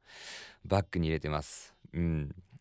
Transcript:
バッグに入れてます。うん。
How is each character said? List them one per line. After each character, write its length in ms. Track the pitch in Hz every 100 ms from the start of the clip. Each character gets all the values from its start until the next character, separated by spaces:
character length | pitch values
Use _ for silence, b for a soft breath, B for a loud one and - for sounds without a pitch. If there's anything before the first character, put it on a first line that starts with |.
| B B B B B B -
バ 180 | 98
ッ 40 | -
グ 80 | 90
に 80 | 80
入 80 | 78
れ 60 |
て 80 | 76
ま 120 | 76
す。 320 | - - - - - 82
う 60 |
ん。 340 | 85 80 73 87 - -